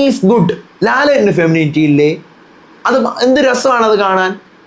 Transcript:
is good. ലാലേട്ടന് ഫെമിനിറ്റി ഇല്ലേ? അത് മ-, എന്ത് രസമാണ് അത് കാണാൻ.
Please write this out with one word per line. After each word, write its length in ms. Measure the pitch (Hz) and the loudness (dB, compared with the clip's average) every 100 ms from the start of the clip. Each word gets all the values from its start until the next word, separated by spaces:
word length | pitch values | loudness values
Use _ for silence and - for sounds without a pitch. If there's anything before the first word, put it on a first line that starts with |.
| 277 | 0
is 220 | - 185 | 0 0
good. 220 | 233 175 - - - | 2 0 -4 -12 -6
ലാലേട്ടന് 480 | 214 254 294 269 202 | -2 0 0 2 0
ഫെമിനിറ്റി 480 | 160 165 165 156 151 | 0 0 0 0 0
ഇല്ലേ? 360 | 156 147 147 165 - - - - - - 214 | 2 2 0 -2 -10 -20 -20 -20 -20 -8 -2
അത് 140 | 247 | -2
മ-, 160 | 226 - | -2 -2
എന്ത് 200 | 254 262 | 0 2
രസമാണ് 440 | 262 247 269 240 220 | 2 0 0 0 0
അത് 140 | 208 | 0
കാണാൻ. 400 | 196 190 185 196 - - | 0 -2 -2 -6 -14 -20